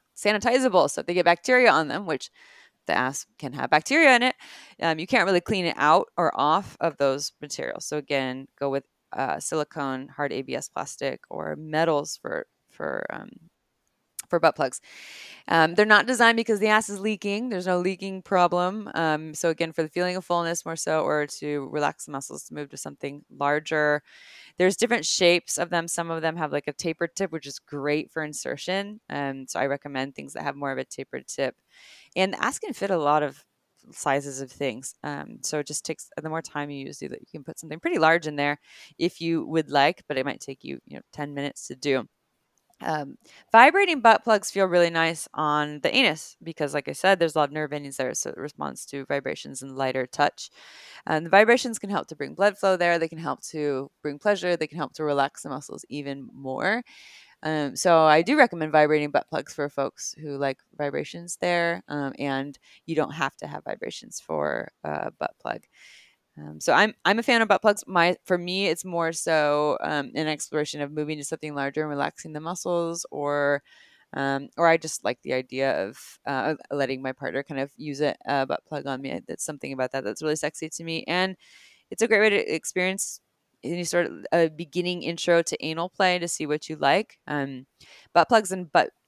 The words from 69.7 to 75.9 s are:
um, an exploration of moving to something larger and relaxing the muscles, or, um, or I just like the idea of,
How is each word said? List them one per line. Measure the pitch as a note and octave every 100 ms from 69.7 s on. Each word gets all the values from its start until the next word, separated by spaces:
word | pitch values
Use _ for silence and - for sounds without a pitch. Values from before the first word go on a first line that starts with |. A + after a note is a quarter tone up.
| -
um, | - D3+ C#3
an | - D#3
exploration | D3 - D3+ D3+ D3
of | C#3+
moving | D3+ D3+ D3+
to |
something | C#3+ E3 D#3
larger | C#3+ C#3 D3
and | D#3
relaxing | C#3+ D3+ - D#3+
the | D3+
muscles, | D#3+ F3+ F#3 F3 E3+ E3+ -
or, | - C#3+ C#3+ C#3+ C#3+ _ _ _ _ _
um, | - C#3 C#3 C#3+ -
or | E3+
I | E3
just | D#3+ -
like | G#2 B2
the | -
idea | B2+ B2+ C3 C3+ D#2+
of, | G2